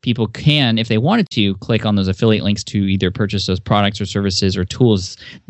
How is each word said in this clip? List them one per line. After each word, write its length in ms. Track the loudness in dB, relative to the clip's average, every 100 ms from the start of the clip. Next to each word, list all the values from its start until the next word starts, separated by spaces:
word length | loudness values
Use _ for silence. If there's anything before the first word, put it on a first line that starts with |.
people 260 | -4 -2 -2
can, 500 | 0 2 4 4 0
if 100 | 0
they 100 | 0
wanted 320 | 2 0 0
to, 260 | 0 0 -2
click 300 | -2 -2 0
on 100 | 0
those 120 | 0
affiliate 360 | 0 2 2
links 200 | 0 -2
to 140 | -2 -2
either 340 | 0 0 0
purchase 340 | -2 -2 -2 -2
those 140 | -4
products 400 | 0 2 2 -2
or 60 | -6
services 500 | -2 -2 0 0 0
or 80 | -4
tools 520 | 2 4 4 -2 -12 -20 -20 -20